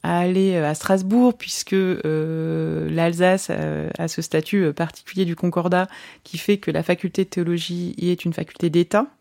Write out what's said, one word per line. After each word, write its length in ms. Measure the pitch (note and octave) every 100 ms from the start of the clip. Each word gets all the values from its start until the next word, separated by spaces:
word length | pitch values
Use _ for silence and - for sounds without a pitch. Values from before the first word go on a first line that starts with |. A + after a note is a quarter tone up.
à 160 | E3 F3
aller, 360 | F3+ F#3 F#3+ F3+
euh, 140 | D3+
à 60 | D#3
Strasbourg, 580 | - F#3+ F#3+ A#3 B3 A#3
puisque, 340 | - - -
euh, 1160 | F#3+ F#3 F3+ D#3 D#3 D#3 D#3+ D#3+ D#3+ D#3+ D#3+ D#3+
l'Alsace, 580 | D#3+ E3+ E3+ F3+ F#3+ -
euh, 400 | - D#3 D3+ D#3 -
a 120 | E3
ce 120 | -
statut, 440 | D#3+ D#3+ D#3 G3+ E3+
euh, 80 |
particulier 500 | C#3+ E3 - - -
du 120 | F#3 E3
Concordat 500 | F3 F3 F3 F3+ F#3+ - - - -
qui 120 | E3
fait 200 | - G3+
que 140 | F#3+
la 120 | D#3
faculté 400 | E3 F3 F3+ -
de 60 | F#3+
théologie 680 | - E3+ E3+ E3 F3 F3 -
y 120 | F3
est 140 | F3+ F3
une 80 |
faculté 360 | E3 E3 - F3
d'État. 380 | E3 E3+ G#3 - _